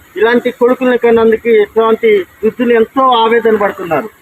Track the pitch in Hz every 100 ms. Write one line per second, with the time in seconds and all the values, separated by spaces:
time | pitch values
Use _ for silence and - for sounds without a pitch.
0 | _ - 226 240 247 - 247 254 254 240
1 | 233 226 226 220 233 220 208 220 226 226
2 | 226 208 170 _ 214 214 240 233 226 269
3 | 262 240 226 233 226 214 196 196 175 147
4 | 110 _